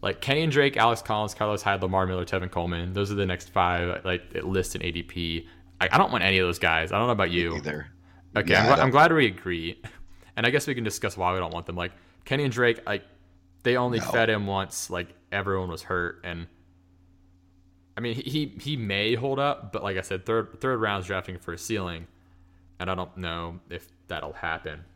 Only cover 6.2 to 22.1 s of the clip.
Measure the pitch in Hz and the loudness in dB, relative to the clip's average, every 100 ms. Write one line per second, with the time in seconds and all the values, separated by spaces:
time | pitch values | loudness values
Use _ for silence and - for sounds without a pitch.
6.2 | 92 95 90 85 90 80 80 98 120 110 | 4 4 4 2 2 2 2 2 2 2
7.2 | 90 87 85 82 76 76 71 - - - | 2 2 0 -2 -6 -8 -12 -20 -20 -20
8.2 | - 104 90 95 107 139 131 131 165 160 | -4 -2 4 6 6 6 6 8 8 8
9.2 | 123 92 92 85 82 - - - - - | 4 2 -4 -4 -4 -10 -14 -16 -20 -20
10.2 | - - 117 139 143 127 110 - 110 95 | -16 -2 2 2 0 -2 -4 -2 -4 0
11.2 | 90 92 87 82 82 87 87 - - _ | 0 0 -2 -6 -8 -6 -6 -8 -20 _
12.2 | - 135 143 117 123 117 - 104 - _ | -4 -2 0 2 2 2 -2 -6 -6 _
13.2 | _ _ _ _ 123 123 123 117 - 117 | _ _ _ _ 0 2 2 -2 0 2
14.2 | 110 107 101 98 95 - - 90 90 - | 4 2 0 -2 -2 -8 -6 -6 -8 -12
15.2 | _ 98 98 95 90 80 - 92 87 - | _ -4 -2 -2 -2 -8 -4 -2 -2 -6
16.2 | 90 85 85 _ _ _ _ _ _ _ | -10 -10 -12 _ _ _ _ _ _ _
17.2 | _ _ _ _ _ _ _ - 117 117 | _ _ _ _ _ _ _ -6 -4 -4
18.2 | 127 151 147 - 139 147 107 98 107 117 | -2 -2 -4 -6 -6 -4 0 0 2 0
19.2 | 135 135 143 - 104 104 101 95 - 92 | 0 0 0 -2 -6 -6 -4 -4 -4 -6
20.2 | 92 113 107 - 131 127 107 101 90 95 | 0 0 0 -4 -4 0 0 -2 -2 -4
21.2 | 92 90 - 82 - 110 90 85 87 | -4 -12 -10 -10 -4 -4 -4 -8 -14